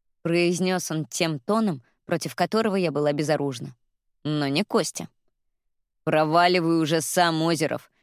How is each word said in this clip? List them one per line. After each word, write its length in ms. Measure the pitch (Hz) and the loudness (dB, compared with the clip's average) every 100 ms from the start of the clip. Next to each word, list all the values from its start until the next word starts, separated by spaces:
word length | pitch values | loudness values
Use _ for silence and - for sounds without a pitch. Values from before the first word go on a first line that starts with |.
| _ _ | _ _
произнес 680 | 165 170 175 175 185 185 - | -2 0 2 0 0 -2 -2
он 160 | 160 151 | -6 -6
тем 340 | - 165 147 | -2 -2 -2
тоном, 420 | - 220 214 135 - _ | -2 0 0 -4 -10 _
против 300 | - 170 156 | -6 -6 -4
которого 420 | - 180 214 220 190 | -4 -2 0 0 0
я 140 | 170 | 0
была 220 | 143 147 | 0 0
безоружна. 640 | 147 151 147 143 120 135 - _ _ _ _ | 0 0 0 -2 -6 -12 -16 _ _ _ _
Но 260 | 147 151 143 | -6 -2 -2
не 160 | 143 | -2
Костя. 440 | 208 226 156 - - _ _ _ _ _ _ _ _ _ | 0 0 -2 -6 -14 _ _ _ _ _ _ _ _ _
«Проваливай 760 | - 156 156 165 175 180 165 165 | -2 0 4 4 4 4 2 2
уже 200 | 156 165 | 2 0
сам, 420 | - 180 170 160 | 0 2 2 2
Озеров, 480 | 165 165 156 120 - _ | 0 0 -2 -4 -10 _